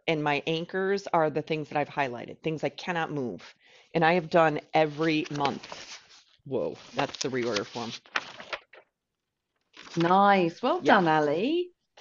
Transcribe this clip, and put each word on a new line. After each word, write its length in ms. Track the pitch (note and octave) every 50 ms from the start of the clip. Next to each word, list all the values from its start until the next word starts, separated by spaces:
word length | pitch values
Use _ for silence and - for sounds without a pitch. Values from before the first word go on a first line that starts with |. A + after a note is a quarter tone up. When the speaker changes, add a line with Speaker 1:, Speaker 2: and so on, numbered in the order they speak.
| _
Speaker 1:
and 160 | - E3 D3+ D3+
my 200 | D3 C#3+ C#3 -
anchors 600 | D#3+ E3 D#3+ F3 - - F#3+ F#3+ F#3+ G3+ G3 G3 - -
are 160 | E3+ D#3 D#3
the 140 | C#3 D#3 D3+
things 260 | - D#3+ D#3 D3 -
that 80 | - D3+
I've 100 | C#3 -
highlighted, 500 | - D3 C#3 B2 A#2+ A#2 G#2+ - - - -
things 200 | D#3+ D#3+ C#3+ -
I 40 | C#3
cannot 400 | - - - F#3+ F3 E3 D#3+ -
move. 320 | D3+ C#3+ B2+ A2+ F2+ - - - - _ _ _ _ - _ _ -
And 100 | E3 D#3+
I 100 | D#3+ F3
have 160 | F3+ D#3+ D#3
done 300 | - E3+ D#3+ D#3 D3 D3+ - _ -
every 540 | D#3+ D#3 D3+ D3 C#3+ D#3+ E3 D#3 D#3 D3+ -
month. 680 | D3 D3 C#3+ C3+ G#2+ - - - - - - - - - - _ - - _ _ _ _ _
Whoa, 320 | C#3 C3 G#2+ D#2 D#2+ - - - - -
that's 240 | B2+ C#3 - - -
the 100 | - C3+
reorder 380 | B2+ B2+ A#2 A#2+ G#2+ G2+ A2+
form. 260 | - - A#2+ A2+ A2+ - - - _ - - - - - - - - - - - _ - - - _ _ _ _ _ _ _ _ _ _ _ _ _ _ _ _ _ _ - - - -
Speaker 2:
Nice. 640 | E3 E3 E3+ F#3 G3 G3+ G3+ G3+ F#3+ F3 E3 - - A#3
Well 180 | C4 E4+ F#4 -
Speaker 1:
Yeah. 120 | D#4 A#3+
Speaker 2:
done, 120 | G3+ F3 D#3+
Ali. 640 | D#3 D#3 D3+ D3 C#3+ E3 G#3+ C#4+ E4 F4 F4+ F4+ - _ _ _ _ -